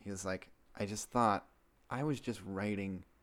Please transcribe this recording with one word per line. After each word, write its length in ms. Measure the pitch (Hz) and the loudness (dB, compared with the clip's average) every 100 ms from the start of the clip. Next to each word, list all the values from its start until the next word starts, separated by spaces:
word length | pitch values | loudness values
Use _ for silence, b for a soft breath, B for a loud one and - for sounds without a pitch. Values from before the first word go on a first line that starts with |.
He 60 | 101 | -8
was 160 | 95 95 | -6 -4
like, 240 | 92 - - - - | -4 -6 -20 -16 -6
"I 100 | 101 | -4
just 240 | 104 - | -4 -2
thought 340 | 123 117 98 - _ _ _ - | 4 6 4 0 _ _ _ -6
I 120 | 127 | -2
was 160 | 151 139 | 0 0
just 220 | - 104 101 | -2 -6 -4
writing 580 | 95 104 101 98 92 - _ | -2 0 0 0 -4 -8 _